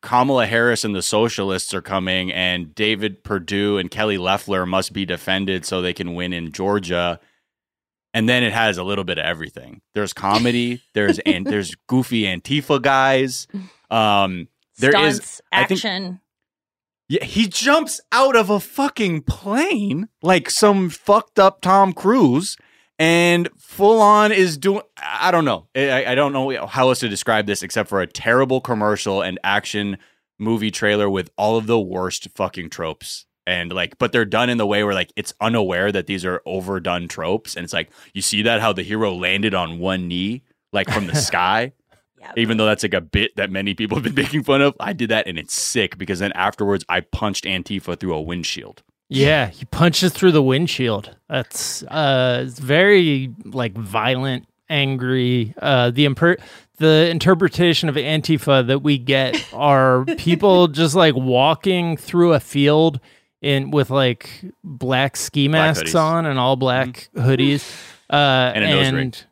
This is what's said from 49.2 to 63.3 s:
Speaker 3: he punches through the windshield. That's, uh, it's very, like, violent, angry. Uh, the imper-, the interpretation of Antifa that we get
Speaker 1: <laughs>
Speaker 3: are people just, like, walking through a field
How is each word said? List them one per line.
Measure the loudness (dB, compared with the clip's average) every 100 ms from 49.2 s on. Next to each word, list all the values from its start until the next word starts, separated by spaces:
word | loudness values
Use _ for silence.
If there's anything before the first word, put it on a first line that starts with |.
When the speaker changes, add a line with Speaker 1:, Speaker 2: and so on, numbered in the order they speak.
| 4 4 0
Speaker 3:
he | -6 -12
punches | 2 2 4 0
through | 4 4
the | 4
windshield. | 4 2 0 -2 -2 -2 -6 -20 _
That's, | -6 -6 -8 -8 -10
uh, | -8 -2 0 2 2 0 -4
it's | -10
very, | 0 2 6 6 6 0 -2 -12
like, | -12 -6 -4
violent, | -6 -4 -2 0 0 -2 -6 -8 _ _
angry. | 0 0 0 -2 0 2 0 -2 -4
Uh, | 0 2 2
the | 2 0
imper-, | 4 2 2 -4 -20 _ _
the | 4 6 4
interpretation | 2 2 4 2 2 2 2 0
of | -2
Antifa | -2 -2 0 0 4 2 4
that | 0
we | 2 0
get | 2 0 0 -4 -8
Speaker 1:
<laughs> |
Speaker 3:
are | -2 4 4 6 4 0 -4
people | 0 2 4 6 4
just, | 2 0
like, | 4 4
walking | 4 2 2 4 2 0 0 0 -4
through | -2 2 4
a | 4
field | 0 0 4 4 2 0 _ _ _